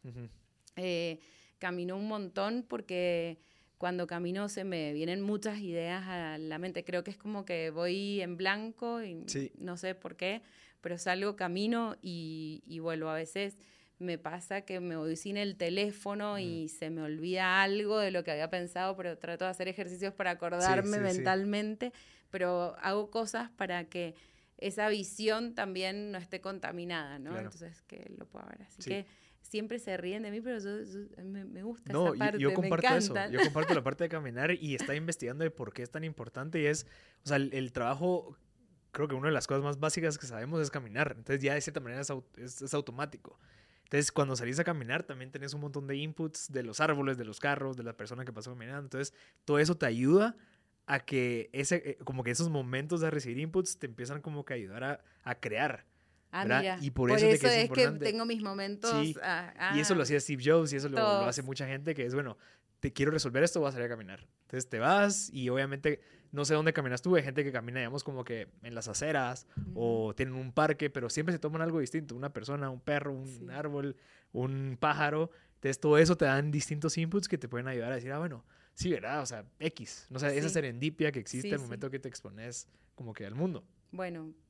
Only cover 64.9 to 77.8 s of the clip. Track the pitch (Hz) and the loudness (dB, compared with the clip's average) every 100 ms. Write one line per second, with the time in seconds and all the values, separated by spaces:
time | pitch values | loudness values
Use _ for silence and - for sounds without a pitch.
64.9 | 202 202 196 - 135 123 131 135 139 151 | 8 6 4 -2 -2 0 2 0 2 0
65.9 | 147 - - - 143 143 156 160 160 131 | 0 -6 -20 -8 -2 2 4 4 2 0
66.9 | 123 180 175 135 135 139 127 120 131 117 | 0 4 4 4 0 0 0 -4 -4 -4
67.9 | 139 - 131 123 113 - - 120 113 110 | -4 -4 -6 -4 -6 -8 -12 -10 -8 -6
68.9 | 101 151 143 123 127 - - - - 117 | -2 0 2 0 -4 -10 -8 -6 0 2
69.9 | 113 110 104 131 131 131 151 151 143 147 | 2 0 -2 -2 -4 -2 4 4 4 0
70.9 | 139 120 151 165 160 151 160 165 160 127 | -2 -4 -2 0 0 0 0 0 0 0
71.9 | 160 143 120 143 127 117 143 135 127 151 | -2 -4 -6 -6 -6 -4 -4 -4 -4 0
72.9 | 147 143 135 135 120 120 135 151 143 139 | 0 0 -6 -8 -12 -10 -6 -4 -2 -4
73.9 | 131 - - _ 120 131 135 135 123 151 | -6 -14 -20 _ -2 -2 0 -2 0 2
74.9 | 147 147 151 165 - _ _ 135 131 151 | 4 2 2 -2 -4 _ _ -2 4 8
75.9 | 151 165 175 143 135 151 147 - 147 151 | 10 10 8 6 6 4 0 0 -2 0
76.9 | 165 165 196 185 170 120 123 131 123 | 0 2 2 2 -2 -2 -4 -2 -2